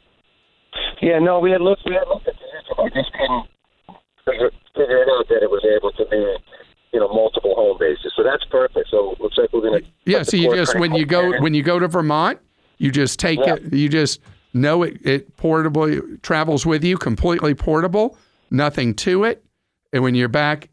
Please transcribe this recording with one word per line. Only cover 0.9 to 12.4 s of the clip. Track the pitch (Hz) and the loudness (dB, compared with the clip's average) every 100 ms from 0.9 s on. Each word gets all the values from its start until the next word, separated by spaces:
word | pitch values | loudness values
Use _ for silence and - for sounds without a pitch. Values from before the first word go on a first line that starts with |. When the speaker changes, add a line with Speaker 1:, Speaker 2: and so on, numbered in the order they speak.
| - | -2
Speaker 1:
Yeah, | 165 165 | 0 2
no, | 170 180 | 2 2
we | 180 | 2
had | 185 | 2
looked, | 180 196 - | 2 0 -2
we | |
had | 571 539 | -2 -2
looked | 571 - | -4 -6
at | - | -8
the | 523 554 - | -10 -16 -8
YouTube. | 523 - | -4 -4
I | |
just | - - | -2 -4
couldn't | - - 127 - _ _ _ - - _ _ - | -4 -2 -4 -6 _ _ _ -20 -20 _ _ -4
figure, | 131 123 - _ - | 0 -2 -2 _ -2
figure | 135 127 | 2 4
it | 127 | 4
out | 127 113 | 2 2
that | 113 | 2
it | 104 | 2
was | 101 107 107 | 2 2 2
able | 101 | 0
to | - 107 | -4 -2
be, | 107 101 92 - - - _ _ | 0 -2 -4 -10 -20 -20 _ _
you | 120 | 0
know, | 101 | 0
multiple | 110 110 - 101 | 2 0 0 0
home | 110 107 90 | 2 2 2
bases. | 80 73 - - | 0 -2 -4 0
So | |
that's | 117 139 - | 0 0 0
perfect. | 131 127 - - | 0 0 0 0
So | 104 101 | 0 0
it | - | -2
looks | 104 - | -4 0
like | 117 | 0
we're | 117 | 0
gonna | 110 104 - _ - | 0 -2 -4 _ -2
Speaker 2:
Yeah, | 196 | -2
Speaker 1:
put | - | 0
Speaker 2:
so | |
Speaker 1:
the | 185 | 0
Speaker 2:
you | 147 | 2
Speaker 1:
cord | 120 | 2
Speaker 2:
just, | 165 | 0
Speaker 1:
crank | - | 0
Speaker 2:
when | 170 160 | 0 0
you | |
Speaker 1:
on | 147 | 0
Speaker 2:
go, | 175 180 | 2 2
Speaker 1:
there. | 135 | 0
Speaker 2:
when | 160 | 0
you | 151 | 0
go | 143 175 | 0 0
to | 175 | 0
Vermont, | 175 156 151 180 - | 0 0 0 -2 -4